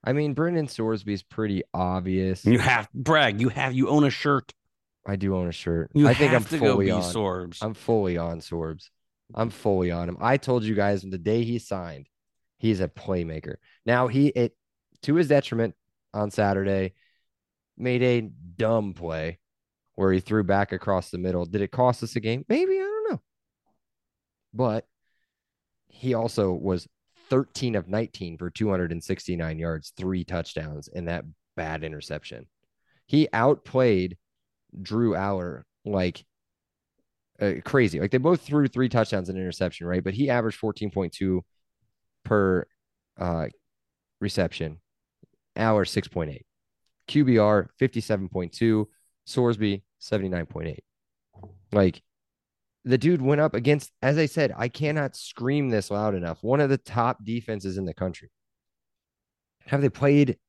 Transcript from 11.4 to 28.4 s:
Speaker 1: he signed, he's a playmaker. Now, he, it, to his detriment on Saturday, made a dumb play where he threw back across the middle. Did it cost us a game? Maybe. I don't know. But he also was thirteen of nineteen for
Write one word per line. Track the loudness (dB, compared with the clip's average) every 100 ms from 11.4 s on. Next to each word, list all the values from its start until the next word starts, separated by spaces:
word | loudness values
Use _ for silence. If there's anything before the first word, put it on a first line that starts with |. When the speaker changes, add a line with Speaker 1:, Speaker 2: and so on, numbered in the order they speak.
Speaker 1:
he | 0 -4
signed, | -6 -8 -8 -14 -18 _ _ _ _ _
he's | 0 2
a | 0
playmaker. | -4 -4 -2 -2 -8 -10 -14 _ _ 0
Now, | 2 2
he, | 2 2
it, | 2 -2 _ _ _ _ _
to | 0 0
his | 4
detriment | 2 2 -2 -2 -4 _ _ _
on | -6 -4
Saturday, | 0 2 2 0 0 -2 _ _ _ _ _ _ _ _ _
made | -2 2
a | 2 2 -2 -14 -20 -2
dumb | 2 2 0
play | -6 -8 -6 -6 -8 _ _ _ _ _ 0
where | 2
he | 2
threw | 2 0
back | 2 2 2
across | -4 -2 -2 -2
the | -6
middle. | -2 -2 -2
Did | -4
it | -4
cost | 2 2 2
us | -6 -6
a |
game? | -4 -6 -2
Maybe. | 0 0 -2
I |
don't | -4 -6 -4
know. | -6 _ _ _ _ _ _ _ _ _ _ _ _ _
But | -2 0 0 -6 _ _ _ _ _ _ _ _ _ _
he | _ -2
also | 0 0 2 2
was | 2 0 -2 -4 _ _ _ _
thirteen | 0 0 -4 -2 -2
of | -2
nineteen | -4 -4 -6 -12
for | -8